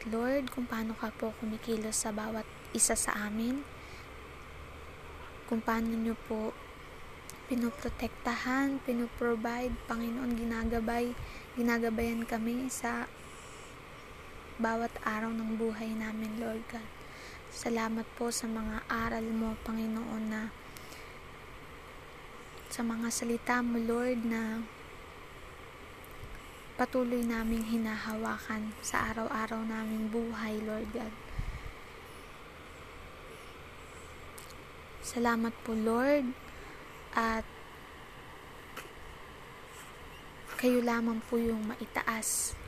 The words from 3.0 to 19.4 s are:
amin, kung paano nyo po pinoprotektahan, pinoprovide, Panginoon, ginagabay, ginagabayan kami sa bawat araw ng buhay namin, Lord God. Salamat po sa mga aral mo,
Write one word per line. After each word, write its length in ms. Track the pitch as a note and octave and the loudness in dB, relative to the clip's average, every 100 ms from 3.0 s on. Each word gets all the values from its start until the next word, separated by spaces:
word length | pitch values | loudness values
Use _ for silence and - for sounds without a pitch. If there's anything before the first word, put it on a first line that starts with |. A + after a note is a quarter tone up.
| - G#3 G#3 | 4 2 2
amin, 320 | G#3+ A#3 C4+ C#4 - - - - - - - - - - - - - - - - - - | 2 2 2 -2 -10 -10 -10 -10 -12 -12 -12 -12 -10 -10 -10 -10 -10 -10 -10 -10 -10 -2
kung 160 | A3+ | 0
paano 320 | A3 A3+ A3+ A3+ | 2 2 2 2
nyo 220 | A3+ A3 - | 2 0 -2
po 240 | A3 A3 - - - - - - - - - - | 0 0 -4 -10 -12 -12 -10 -10 -10 -10 -12 0
pinoprotektahan, 1400 | A#3+ A#3 - A#3+ - A3+ - B3 A#3 B3 C4 C#4 C4+ | 2 2 2 -2 0 -2 0 0 2 4 6 6 4
pinoprovide, 880 | - A#3+ A#3+ - A#3+ A#3 A#3 A#3+ B3 A#3 - | 2 2 2 2 4 4 2 0 0 -2 0
Panginoon, 480 | A3+ A#3 A#3 B3+ A#3 | 0 0 0 2 2
ginagabay, 800 | A#3 A3+ A3+ A#3 A3+ A#3+ A#3+ A#3+ - - - B3 | 2 2 2 4 4 2 2 0 -6 -8 -6 2
ginagabayan 720 | A#3+ A#3 A#3 A3 A#3 A3+ A#3 | 6 6 4 4 2 2 2
kami 400 | A3+ A3+ A#3+ C4 | 2 2 2 0
sa 400 | - A#3 A#3+ A#3 - - - - - - - - - - - - - - - | 0 0 0 -2 -6 -12 -12 -12 -12 -12 -12 -12 -12 -12 -12 -12 -12 -10 0
bawat 320 | A3+ A3+ A#3 - A3+ | 2 4 2 0 0
araw 240 | G#3+ A3+ | 0 0
ng 240 | A3+ A3 A3 | 0 0 2
buhay 400 | A3+ A3 A3+ A3 | 2 2 -2 -2
namin, 480 | A3 A3 A3 A3 | -2 -2 -2 0
Lord 240 | A3+ A3 A3 | 0 -2 -4
God. 220 | A#3 G#3+ - - - - - - | -6 -6 -10 -12 -10 -10 -10 -10
Salamat 560 | - A#3+ A3+ A3+ A3+ A3+ - | -4 2 2 4 2 -2 0
po 80 | A#3+ | 0
sa 240 | A#3 A3+ | 2 0
mga 320 | A3 A3 A3 - | 0 0 -2 0
aral 320 | A#3 A#3 A3+ A3+ | 2 2 2 2
mo, 240 | A3 | 2